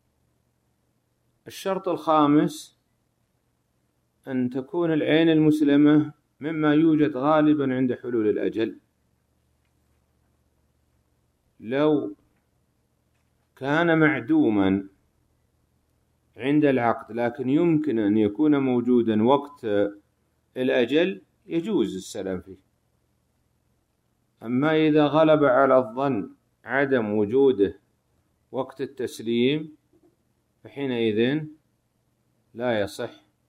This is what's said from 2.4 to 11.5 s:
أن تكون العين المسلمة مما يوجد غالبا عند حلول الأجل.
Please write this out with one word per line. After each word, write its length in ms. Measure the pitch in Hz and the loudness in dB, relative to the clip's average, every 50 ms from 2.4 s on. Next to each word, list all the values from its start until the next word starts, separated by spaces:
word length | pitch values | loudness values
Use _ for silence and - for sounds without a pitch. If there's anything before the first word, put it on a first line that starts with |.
| 170 165 - - - - _ _ _ _ _ _ _ _ _ _ _ _ _ _ _ _ _ _ _ _ _ _ _ _ _ _ _ _ _ _ _ | 2 2 -2 -8 -16 -20 _ _ _ _ _ _ _ _ _ _ _ _ _ _ _ _ _ _ _ _ _ _ _ _ _ _ _ _ _ _ _
أن 240 | 135 131 127 127 123 | -8 -4 -4 -4 -4
تكون 420 | 123 135 127 - - 175 170 165 | -6 -8 -10 -6 -4 -4 -2 0
العين 360 | 160 151 127 - 147 160 165 165 | 0 0 0 2 2 4 4 4
المسلمة 840 | 160 156 156 151 151 151 151 143 143 143 147 147 151 151 147 147 - _ _ _ _ _ | 4 4 4 4 2 2 2 2 4 6 6 6 6 4 2 0 -6 _ _ _ _ _
مما 340 | 131 165 165 156 156 151 147 | -10 -8 -6 -2 0 2 2
يوجد 420 | 151 165 165 156 151 147 131 - | 4 4 4 4 2 2 0 0
غالبا 580 | 127 135 151 156 156 151 151 151 147 139 131 127 | -2 0 0 2 2 4 2 2 2 0 -2 -2
عند 200 | 131 131 123 117 | 0 -2 -2 -2
حلول 340 | - - 123 120 113 107 107 | -6 -6 -4 -2 0 0 0
الأجل. 500 | 95 - - 92 85 104 113 107 - - _ _ _ _ _ _ _ _ _ _ _ _ _ _ _ _ _ _ _ _ _ _ _ _ _ _ _ _ _ _ _ _ _ _ _ _ _ _ _ _ _ _ _ _ _ _ _ _ _ _ _ _ _ _ | 0 0 -4 -4 -4 -4 -6 -6 -8 -12 _ _ _ _ _ _ _ _ _ _ _ _ _ _ _ _ _ _ _ _ _ _ _ _ _ _ _ _ _ _ _ _ _ _ _ _ _ _ _ _ _ _ _ _ _ _ _ _ _ _ _ _ _ _